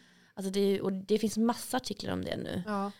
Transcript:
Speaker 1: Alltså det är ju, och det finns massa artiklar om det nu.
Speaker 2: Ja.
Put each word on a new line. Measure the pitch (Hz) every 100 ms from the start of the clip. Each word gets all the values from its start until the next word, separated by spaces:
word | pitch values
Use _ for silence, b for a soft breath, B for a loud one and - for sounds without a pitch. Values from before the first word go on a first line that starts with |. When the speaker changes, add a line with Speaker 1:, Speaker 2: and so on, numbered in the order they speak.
| B B B -
Speaker 1:
Alltså | 190
det | 196
är | 196
ju, | 196
och | 196
det | 190 190 214
finns | 220 214
massa | 226 233 - 254
artiklar | - 202 -
om | -
det | - -
nu. | - - 180
Speaker 2:
Ja. | 202 196